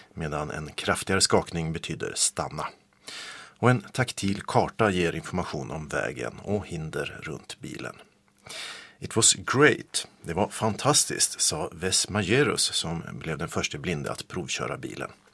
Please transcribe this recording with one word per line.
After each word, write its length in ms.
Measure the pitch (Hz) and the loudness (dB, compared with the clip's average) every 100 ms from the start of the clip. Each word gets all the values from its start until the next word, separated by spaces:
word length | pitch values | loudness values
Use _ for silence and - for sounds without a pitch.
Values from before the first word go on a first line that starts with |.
| - | -14
medan 380 | - 78 73 76 | -8 -4 -2 -2
en 200 | 78 76 | -6 -8
kraftigare 500 | - - 90 - 95 | -4 0 0 2 2
skakning 520 | - 101 - 85 80 | 6 4 4 -2 -2
betyder 400 | 80 - 80 - - | -4 -6 -6 -4 0
stanna. 520 | - - - 76 - - _ _ - - - - - - | 0 0 -4 -4 -8 -10 _ _ -16 -14 -14 -14 -18 2
Och 120 | 117 | 4
en 120 | 123 | 6
taktil 600 | - - 123 - 98 98 | 2 -2 -2 0 -2 -2
karta 480 | - 120 90 - 110 | 0 2 2 4 4
ger 240 | 90 85 82 | 4 2 0
information 560 | - 90 85 73 62 | -4 -4 -2 -4 -6
om 160 | 78 76 | -6 -4
vägen 460 | 76 - 64 60 - | -2 -2 -4 -6 -6
och 280 | - 104 87 | -4 -4 -2
hinder 520 | 85 78 76 71 - | -6 -6 -4 -6 -8
runt 360 | - 67 - - | -10 -10 -12 -14
bilen. 360 | 71 - - - - _ _ _ - - - - - - | -12 -10 -10 -12 -18 _ _ _ -16 -12 -10 -12 -16 -14
"It 160 | - 113 | -4 4
was 180 | - | 4
great." 720 | - - 127 147 - - - - - | 4 2 6 8 6 0 -6 -6 -10
Det 120 | - | -4
var 140 | 82 101 | 0 0
fantastiskt, 920 | - 110 101 131 147 - - - - | 0 0 2 4 4 4 2 0 0
sa 280 | - - 85 | 0 0 -4
Wes 380 | 82 92 92 - | -4 0 0 2
Majerus 520 | 104 90 127 127 82 | 0 4 4 4 2
som 420 | - - 82 82 - | 2 0 -2 -4 -6
blev 260 | - 80 76 | -8 -6 -4
den 120 | 80 | -4
första 280 | - - 73 | -2 -2 -2
blinde 340 | 78 78 - | -4 -2 -2
att 160 | - - | -6 -8
provköra 500 | - 67 - 60 65 | -8 -4 -4 -4 -6
bilen. 340 | 64 - - - _ | -8 -8 -10 -12 _